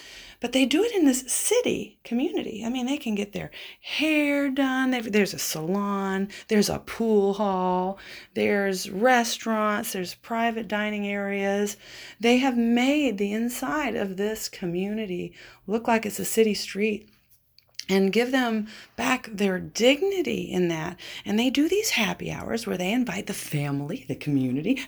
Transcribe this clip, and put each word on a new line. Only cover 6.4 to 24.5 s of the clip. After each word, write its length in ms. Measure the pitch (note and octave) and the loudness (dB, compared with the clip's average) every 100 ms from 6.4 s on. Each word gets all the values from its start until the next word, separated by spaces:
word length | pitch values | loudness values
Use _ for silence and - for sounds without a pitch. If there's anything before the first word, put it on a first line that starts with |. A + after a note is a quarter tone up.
| - | 0
there's 200 | G#3+ G3 | 4 4
a 120 | D3 | 0
pool 520 | - - A3+ G#3+ G3 | -6 -2 2 4 4
hall, 640 | G3 G#3 F#3 F#3 F3+ F#3 G3 - - - | 2 0 2 2 2 0 -4 -12 -20 -10
there's 560 | - G#3 G#3 G3 F#3 G3 | -2 2 2 2 -2 -4
restaurants, 1040 | F#3 B3 B3 A#3 - A#3 A3 G#3+ G#3 A3+ | 2 4 4 2 -2 -2 0 2 0 -2
there's 180 | G3 F3 | -4 -6
private 560 | - - A3+ A#3 A3+ A3 | -8 -6 -2 0 -2 -4
dining 380 | G#3 G#3+ G#3 G3+ | -2 -2 -2 -4
areas. 720 | G3+ G3 G3 G3 G3+ G#3 - - - - - | -4 -2 -2 0 2 0 -4 -16 -20 -18 -2
They 160 | A#3 B3 | 2 4
have 220 | C4+ A#3+ | 4 2
made 580 | A#3 A#3+ B3+ D4+ C#4 G3+ | 4 4 4 2 2 0
the 160 | G3+ | 0
inside 640 | G#3+ A#3 B3 C4 D4 C#4 A3 | 0 -2 -4 -4 -2 -2 -2
of 220 | G3+ F#3 | -4 -2
this 320 | G#3 A3 - | -4 -4 -8
community 840 | - F3+ F3 G3 G#3+ G#3+ F3 F3 - - - - | -6 -4 -2 -2 -4 -4 -6 -8 -12 -20 -16 -4
look 220 | A3 A3+ | -4 0
like 160 | A3+ | 0
it's 140 | A3 F#3 | 0 -6
a 80 | F#3 | -2
city 260 | - A3 | 4 4
street 560 | G3+ - G3 G#3+ G#3 - _ _ _ _ _ _ - - | 2 -4 -2 -2 -2 -8 _ _ _ _ _ _ -12 0
and 240 | F#3+ F#3+ | 4 4
give 180 | G3+ B3 | 2 2
them 380 | C4 A#3+ A3 G#3+ - - | 2 2 0 -4 -10 -18
back 340 | - B3 B3+ A#3+ | -6 -2 -2 -2
their 260 | G#3 G3+ F#3 | -2 0 0
dignity 840 | E3 - A#3+ C#4+ G4 G4 C#4+ G#3 | -4 2 4 4 2 0 -2 -2
in 260 | F3+ F#3 F3 | -2 0 0
that. 280 | D#3+ D#3+ - - - | 0 -6 -10 -14 -12
And 120 | - G#3 | -2 2
they 140 | B3 | 2
do 180 | C4 D#4 | 2 2
these 220 | G4 G#4+ | 2 0
happy 400 | - G3+ F3 E3 | 0 -2 -2 -6
hours 340 | D#3 - A3+ | -8 -6 -6
where 120 | A3+ F#3+ | -4 -4
they 160 | F3+ | 0
invite 340 | A#3+ A#3+ F3+ G3+ | 0 0 -4 -6
the 80 | |
family, 680 | G3 - D3+ C#3+ C#3 C#3+ A3+ - | -8 -4 -4 -2 -2 -4 -8 -8
the 80 | |
community. 640 | B2+ - C#3 C3 | -6 0 2 2